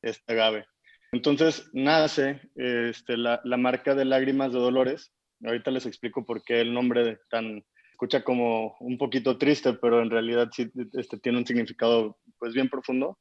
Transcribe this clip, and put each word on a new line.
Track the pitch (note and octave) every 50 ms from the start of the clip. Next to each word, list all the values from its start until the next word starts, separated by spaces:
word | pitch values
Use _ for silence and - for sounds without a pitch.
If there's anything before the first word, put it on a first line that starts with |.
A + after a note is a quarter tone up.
este | - A2+ G#2+ - _ -
agave. | A2+ A2+ A2 A2 A2 G#2+ G2+ _ _ _ _ _ _ _ _ _
Entonces | - B2 - D3+ C#3+ C#3 D#3+ D#3+ D3+ - - -
nace, | - C3 C3+ C#3+ D#3+ D#3+ D#3 D3+ - D3+ C#3 C3+ C#3+ C#3 - _ _
eh, | - B2+ B2 A#2+ A#2+ A#2 A#2+
este, | A2 - _ - A#2+
la, | A#2 A#2 A#2+ A#2+ A#2+ -
la | A#2+ B2
marca | B2 B2+ B2+ B2+ B2 - C#3+ C3+
de | C#3 C3+
Lágrimas | C3 C3 C3 C3 C3+ C3+ C3+ C3+ C3
de | A#2+ B2+
Dolores. | B2 B2 B2+ C3 B2+ B2+ D3 E3 - _ _ _ _ _ _ _ A2+
Ahorita | A2+ A#2 A#2+ - C3+
les | C3 B2+ -
explico | A#2+ - - - A#2 - C3+ A2
por | - A#2 G#2+
qué | _ - A#2+ A#2
el | A#2 A#2 A#2+
nombre | B2 B2 B2 A#2+ A#2+ A#2+
de | A2+ A2 - _ _
tan, | - A#2 A2 A2 G#2+ G#2 _ _ _ _ _ _
escucha | _ - B2+ A#2 - C3 -
como | - B2+ B2 A#2+ A#2 A2+ A2 A2+ A2 - _
un | - B2 B2+ A#2+
poquito | C#3 B2 C3 C3 A2 C3 B2 -
triste, | - C#3+ D3 - - C3 A#2
pero | - - A#2+ A#2 A#2
en | A#2 A2+
realidad | A#2 A2+ A2 A#2 A#2 A#2+ A#2+ A#2
sí, | - - B2 A2+ _ B2+ A#2 G#2+ -
este, | C3+ A#2 - - G#2+
tiene | - B2 A#2+ B2
un | A#2+
significado, | A#2+ B2 A#2+ A2+ A2 A2 - A2+ A#2 A#2 A#2 A2 G#2+ G#2 _ _ _ _
pues, | _ A#2+ A#2
bien | A#2 C3 C3+ B2+
profundo. | - C3 - - B2+ C3 C3+ F3 G3 _